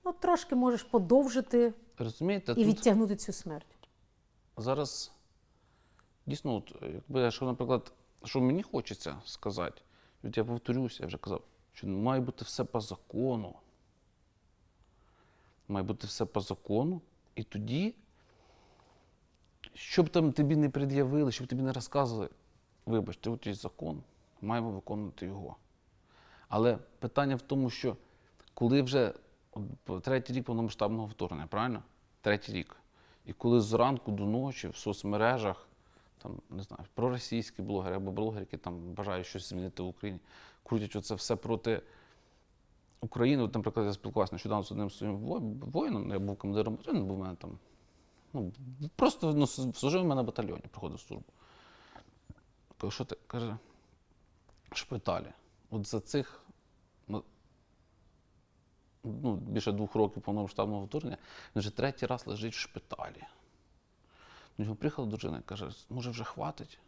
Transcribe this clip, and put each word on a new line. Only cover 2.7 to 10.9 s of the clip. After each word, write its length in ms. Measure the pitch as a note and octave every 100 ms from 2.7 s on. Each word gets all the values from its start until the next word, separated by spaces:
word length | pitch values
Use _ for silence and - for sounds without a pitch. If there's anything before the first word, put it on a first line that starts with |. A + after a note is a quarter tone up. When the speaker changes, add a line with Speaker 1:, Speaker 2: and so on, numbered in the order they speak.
| G3+ B3 G#3 G#3+ G#3
Speaker 1:
цю 160 | -
смерть. 340 | - F3 D3 - - - _ _ _ _ _ _ -
Speaker 2:
зараз 560 | A2+ C3+ C#3 - - - _ _ _ _ _ _ _ - _ _ -
дійсно, 280 | C#3+ D3
от, 200 | G#2+ - -
якби, 480 | - D#2+ - C3+ A#2+
що, 140 | -
наприклад, 480 | B2+ B2 B2 B2 - - _ _
що 160 | - C#3
мені 220 | B2+ E3
хочеться 540 | G#3+ D3+ - G2 - C#2+
сказати, 580 | - - G#2 F2+ E2+ - _ _ _ _
от 120 | A2 A2+
я 80 |
повторюся, 540 | A2 A#2+ - B2 B2